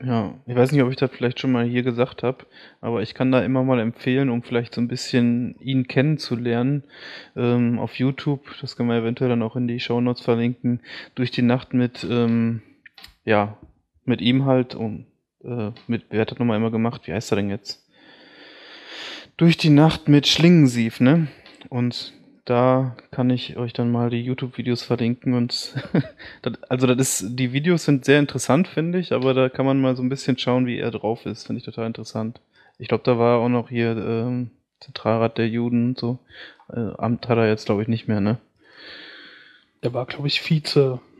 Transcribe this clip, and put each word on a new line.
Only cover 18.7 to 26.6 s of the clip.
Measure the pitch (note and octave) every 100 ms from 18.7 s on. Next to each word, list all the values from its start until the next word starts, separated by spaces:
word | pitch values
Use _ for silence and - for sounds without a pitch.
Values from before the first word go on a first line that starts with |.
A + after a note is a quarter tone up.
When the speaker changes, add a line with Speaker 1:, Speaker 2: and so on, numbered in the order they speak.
| - - - - - - -
Speaker 1:
Durch | E3+ -
die | D#3
Nacht | C#3+ D#3+ - -
mit | C#3+ -
Schlingensief, | - E3+ E3+ C3+ A#2+ A2+ -
ne? | B2 E3 D3 - - - -
Und | B2+ B2 - - - _ _ -
da | A#2+ B2+ C3 C3 A#2+ -
kann | - B2+
ich | B2 - -
euch | A#2+
dann | - A#2+
mal | A#2+ A#2+
die | A#2+
YouTube-Videos | B2 C3 B2+ - A#2+ A#2+
verlinken | - A#2+ A#2 B2 C3+
und | B2 A#2+ - - C3+ - - -
<laughs> | - - -
das, | B2+ G#2